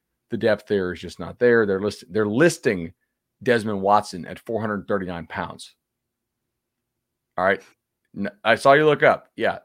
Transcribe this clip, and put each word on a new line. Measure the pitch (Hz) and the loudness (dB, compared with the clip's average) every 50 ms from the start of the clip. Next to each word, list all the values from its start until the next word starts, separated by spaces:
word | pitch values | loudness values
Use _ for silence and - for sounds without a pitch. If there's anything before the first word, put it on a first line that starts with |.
| _ _ _ _ _ - | _ _ _ _ _ -10
the | - | -8
depth | 104 101 113 107 101 - | -2 0 0 0 0 -2
there | - 104 101 92 90 87 | -2 -2 -2 -2 -2 -6
is | 82 | -8
just | - 87 - - | -12 -16 -14 -12
not | 90 85 85 - | -14 -12 -6 0
there. | 123 123 120 117 113 | 2 4 4 4 4
They're | 98 98 95 | 2 0 -2
list-, | 101 104 101 - - - 90 | -2 -4 -6 -6 -12 -8 -4
they're | 107 110 | -2 -2
listing | 104 104 120 160 175 156 - - 135 107 90 85 80 - _ _ _ _ _ _ _ _ _ - | 0 2 2 2 2 2 0 -2 -2 -2 -2 -6 -10 -14 _ _ _ _ _ _ _ _ _ -2
Desmond | 123 120 117 101 110 104 98 | 0 0 0 0 -4 -6 -2
Watson | 95 98 101 107 104 - - 90 80 | 0 2 2 2 2 -2 -10 -14 -12
at | - 90 - | -12 -14 -16
four | - - 117 107 | -12 -10 -8 -6
hundred | 110 110 104 101 90 - | -6 -6 -6 -6 -6 -4
thirty-nine | 107 98 92 90 90 85 82 - | -4 -4 -4 -6 -10 -10 -12 -10
pounds. | - 101 90 82 - - - - _ _ _ _ _ _ _ _ _ _ _ _ _ _ _ _ _ _ _ _ _ _ _ _ _ _ _ _ _ _ _ _ _ - | -8 -8 -8 -8 -10 -16 -20 -20 _ _ _ _ _ _ _ _ _ _ _ _ _ _ _ _ _ _ _ _ _ _ _ _ _ _ _ _ _ _ _ _ _ -2
All | 90 | 0
right. | 95 101 95 - _ _ _ _ _ _ _ _ _ - | 0 0 0 -4 _ _ _ _ _ _ _ _ _ -12
N-, | - 101 98 - _ - | -8 -8 -8 -8 _ 0
I | 107 113 | 0 2
saw | 107 - 139 139 | 4 6 6 6
you | 147 156 | 6 6
look | 151 147 139 151 | 4 2 4 4
up. | 135 98 78 - _ _ | 2 2 2 -2 _ _
Yeah, | - 113 101 87 - - | -4 -2 -2 -2 -4 -8